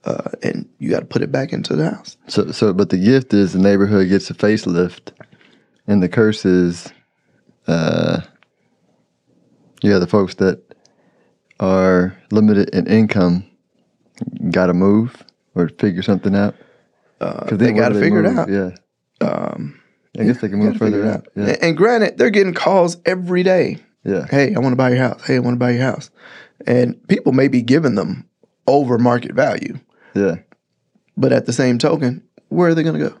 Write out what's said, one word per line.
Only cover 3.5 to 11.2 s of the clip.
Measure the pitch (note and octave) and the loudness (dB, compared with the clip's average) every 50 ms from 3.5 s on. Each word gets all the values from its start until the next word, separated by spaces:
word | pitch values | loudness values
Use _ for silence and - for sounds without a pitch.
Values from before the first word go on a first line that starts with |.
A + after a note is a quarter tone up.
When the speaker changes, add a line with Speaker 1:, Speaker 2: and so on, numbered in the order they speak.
| E2 | 2
Speaker 2:
the | F#2 | 2
neighborhood | F#2+ G2+ G2+ G2 G2+ G2 G#2+ G2 F#2+ F2+ | 2 4 4 4 2 2 2 2 2 2
gets | G2 F#2+ - - | 2 0 0 -4
a | E2+ | -6
facelift, | - - G#2 G#2+ G#2+ - F#2+ F2 E2+ F2+ F2+ - - _ - _ _ - _ _ _ _ _ _ _ _ _ _ _ _ | -2 0 0 0 0 -2 -2 0 0 -2 -2 -4 -12 _ -20 _ _ -20 _ _ _ _ _ _ _ _ _ _ _ _
and | - G#2 G2+ F2+ | 0 0 0 0
the | F2 | 0
curse | - A#2+ A2 G#2+ G#2 - - | 2 2 2 2 2 0 0
is, | G2 F2+ F2+ F2+ F2 F2 F2 - - - _ _ _ _ _ _ _ _ _ _ _ _ _ _ | 2 2 4 2 0 -2 -6 -14 -20 -20 _ _ _ _ _ _ _ _ _ _ _ _ _ _
uh, | - E2 E2+ D#2+ D#2+ D#2+ E2 E2 D#2+ E2+ - E2+ - _ _ _ _ _ _ _ _ _ _ _ _ _ _ _ _ _ _ _ _ _ _ _ _ _ _ _ _ _ _ | -4 -2 -2 0 -2 -2 -2 -2 -2 -2 -4 -6 -10 _ _ _ _ _ _ _ _ _ _ _ _ _ _ _ _ _ _ _ _ _ _ _ _ _ _ _ _ _ _
yeah, | - G#2+ G2+ F#2+ | 0 2 2 2
the | F2 | 2
folks | E2+ - G#2 G2 F2+ - | 2 2 0 0 0 -2
that | - G2 F#2+ E2+ E2+ _ _ - _ _ _ _ _ _ _ _ _ | 0 0 0 0 -2 _ _ -20 _ _ _ _ _ _ _ _ _